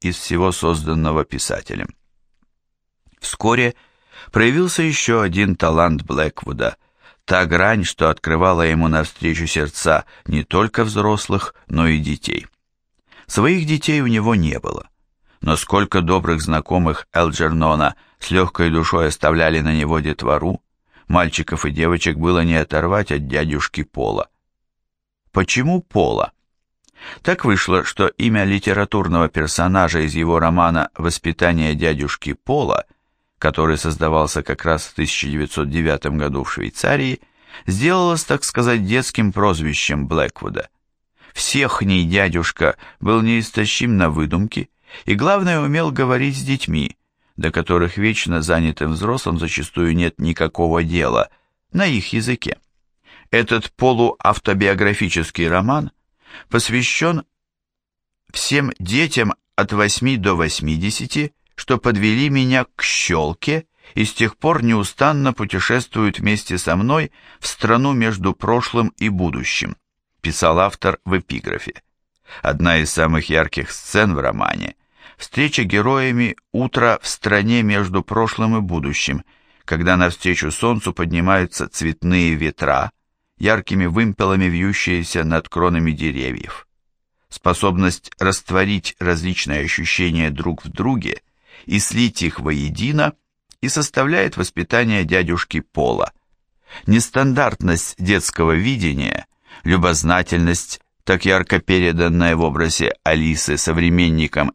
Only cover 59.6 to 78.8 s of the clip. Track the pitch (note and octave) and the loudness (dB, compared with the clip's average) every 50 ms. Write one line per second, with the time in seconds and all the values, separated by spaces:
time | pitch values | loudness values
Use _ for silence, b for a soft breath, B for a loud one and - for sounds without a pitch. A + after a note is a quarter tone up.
59.6 | G#2 - - G#2 G#2 G#2 - - A#2+ C3+ C3+ A2 F#2 G2+ F2+ E2+ E2 D#2 - - | -2 0 2 2 2 2 0 0 0 0 0 0 0 0 2 2 0 -2 -2 -4
60.6 | D2+ D#2 D#2 D#2+ F#2+ G#2 - - A#2 B2+ - D3 D3 D3 _ _ _ _ _ - | -4 -2 -2 -2 -2 -2 -4 -4 -6 -4 -4 -4 -4 -4 _ _ _ _ _ -8
61.6 | - - B2+ A2+ - B2 A2 G2 G#2 G#2+ A2 B2+ D3 D3 C#3 C3+ C3 B2+ C3 B2+ | -4 -2 -2 0 0 0 2 2 2 2 2 2 0 0 2 0 2 2 2 0
62.6 | B2 - _ - - - - - - - E2+ D#2+ D2+ D2+ E2+ - - C#3+ D3+ D#3+ | -2 -4 _ -6 -4 -2 -2 -2 -2 0 0 0 0 -2 -4 -6 -4 -4 -4 -4
63.6 | D#3+ _ b b b b b b G#2+ - - - - C#3+ - - - D#3+ E3 C#3+ | -4 _ b b b b b b -2 -2 0 -2 -2 -2 -2 0 0 0 2 2
64.6 | A#2+ A#2 A2+ G#2 G2+ - - - C#3 D3+ D3+ C#3+ C#3 C3 A#2+ - G#2 - - F#2+ | 2 2 2 2 0 -2 -2 0 0 2 2 2 0 -2 -2 -2 -4 -4 -2 -2
65.6 | - - A#2 B2+ A#2+ - - A2 G#2+ G2+ - - F2+ G#2 G#2+ G#2 - - F#2 F2 | 0 0 0 0 -2 -2 -2 0 0 0 0 0 0 0 0 -2 -2 -4 -6 -4
66.6 | - F2+ F2 F#2 G#2+ B2+ D3 D#3+ D3+ - B B B B B B B - - - | -2 0 0 0 2 0 0 0 -2 -4 B B B B B B B -10 -6 -2
67.6 | - - A#2 A#2+ C#3 C#3 C3+ A#2+ A2+ A2 G#2+ F#2 G2 F#2+ F2 - - A2+ A#2 B2 | 2 2 4 4 4 2 2 2 0 0 0 0 0 -2 -2 -2 0 0 0 0
68.6 | A#2 - - A#2+ A2 - - - G2+ A2 G2 F2+ F2+ D#2+ C2 B1 B1 - - - | 0 0 0 0 0 0 -2 -2 -2 -2 0 0 -2 -2 -2 -4 -4 -4 -4 -4
69.6 | - G1+ - - _ _ _ _ _ _ _ _ - D#2+ D2+ - F2 E2 D#2+ F2 | -4 -6 -8 -12 _ _ _ _ _ _ _ _ -6 -6 -2 2 2 4 4 4
70.6 | F#2+ G2+ - - - F#2+ D#2+ - - F2+ F#2+ F2+ - - C#2 A#1 - G1+ G1+ G1+ | 2 0 0 -2 -2 -2 -2 -2 -2 -2 -2 -2 -2 -4 -10 -8 -6 -6 -8 -8
71.6 | - - - - _ _ _ _ _ _ _ _ B B B B B - D2+ D2 | -8 -12 -14 -16 _ _ _ _ _ _ _ _ B B B B B -2 0 2
72.6 | E2+ E2+ E2 D#2+ D2+ - - E2 D#2+ D#2+ D#2+ D#2 - - D2+ D#2+ D#2 - - D2 | 2 2 4 2 2 0 0 0 2 2 2 0 0 0 0 0 0 0 -2 -8
73.6 | C#2 - - - - - - G#2 A2 G2 E2 C#2 C2 A#1+ G#1 G#1 G1+ G1+ G1+ G1+ | -8 -8 -10 -14 -8 -2 0 2 2 2 2 0 -2 -2 -2 -2 -2 -4 -4 -4
74.6 | G1+ G1+ - _ b b b b b b b b - - - B2 D3 D3 - C#3 | -8 -10 -12 _ b b b b b b b b -16 -6 -2 0 0 0 0 -2
75.6 | A2 F2 G2+ G#2 G#2 B2+ C3+ C3+ C3 C3 A#2+ A#2+ A#2+ G2+ - - - _ - A#2+ | 0 0 2 2 2 2 2 2 0 0 0 0 0 0 -2 -6 -10 _ -4 -4
76.6 | B2+ B2+ - B2+ A#2 A2+ G#2+ - - - - - - G2 G#2 G2+ G2+ A2+ A#2+ A#2+ | -2 -2 0 2 2 2 2 0 -2 -8 -8 -4 -2 2 2 2 2 2 2 2
77.6 | A2 G#2 G#2 G2+ G2+ F2+ F#2 F#2+ - - G2+ A2+ A2+ A2 - - A2 A2 A2+ A2 | 2 2 2 2 0 0 -2 -2 -2 -2 -2 0 0 0 -2 0 0 0 0 0
78.6 | G2+ F2+ F2 D#2 | 0 -2 -2 -2